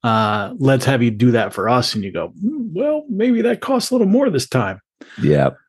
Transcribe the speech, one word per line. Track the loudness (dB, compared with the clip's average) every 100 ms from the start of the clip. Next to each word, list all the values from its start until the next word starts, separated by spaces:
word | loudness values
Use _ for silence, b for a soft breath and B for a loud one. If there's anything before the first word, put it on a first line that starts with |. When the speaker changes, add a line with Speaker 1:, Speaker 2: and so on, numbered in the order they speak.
Speaker 1:
Uh, | 0 0 0 -2 -6 -2
let's | 2 2
have | 2 2
you | 0
do | 2 2
that | 2 0
for | -2 0
us." | 0 0
And | -4
you | -6
go, | -8 -8 -6
"Mm, | -6 -4 -8
well, | -4 -2 -2 -4
maybe | -2 0 2
that | 0 -2
costs | -2 -2 0
a |
little | 0 2
more | 4 2
this | 0 0
time." | -2 -2 -6 _ _ B -2
Speaker 2:
Yeah, | 2 4 2 -2